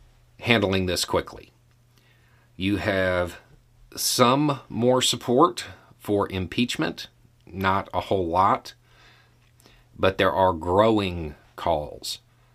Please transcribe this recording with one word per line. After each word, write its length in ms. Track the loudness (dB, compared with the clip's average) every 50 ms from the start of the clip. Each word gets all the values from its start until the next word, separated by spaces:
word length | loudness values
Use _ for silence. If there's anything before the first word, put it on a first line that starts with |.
| -20 _ _ _ _ _ _ -6
handling 460 | 0 2 2 2 2 2 0 0 0
this 180 | -2 -2 -4 -2
quickly. 460 | -2 -2 -2 -4 -4 -10 -18 -20 -20 _ _ _ _ _ _ _ _ _ _ _ _ _ _ _ _ _ _ _ _ _
You 200 | -6 -2 -2 -2
have 640 | -2 0 0 0 0 0 0 0 0 -2 -4 -6 -12 -20 _ _ _ _ _ _ _ -20 -16 -10
some 640 | -6 -4 -2 2 2 4 4 4 2 2 0 -2 -4 -8 -10
more 320 | -4 0 2 2 2 2
support 640 | 2 0 -2 -2 -2 0 4 4 4 4 2 -2 -12 -14 -16 -20 -20 -20 -20 _
for 320 | -4 -2 0 0 0 -2
impeachment, 760 | -4 -4 -6 -4 -2 -2 -2 -2 -2 -2 -4 -4 -4 -8 -12 -18 _ _ _ _ _ _ _
not 420 | -14 -6 -2 0 0 0 0 -2 -4 -6
a 60 | -6
whole 260 | -4 -2 -2 -2 -2
lot, 480 | 0 2 4 4 4 2 0 -4 -8 -20 _ _ _ _ _ -20 -20 -20 _ _ _ _ _ _ _ _ _ -20 -20 -20 _ _ _ -6 -2
but 200 | 0 0 2 2
there 140 | 2 2 2
are 200 | 4 4 2 2
growing 840 | 0 -2 2 4 4 6 6 4 2 0 -2 -4 -6 -8 -10 -10 -14 -20 _ _
calls 600 | -6 -2 -2 -2 -2 -4 -6 -12 -12 -12 -12 -12 -12 _ _ _ _ _ _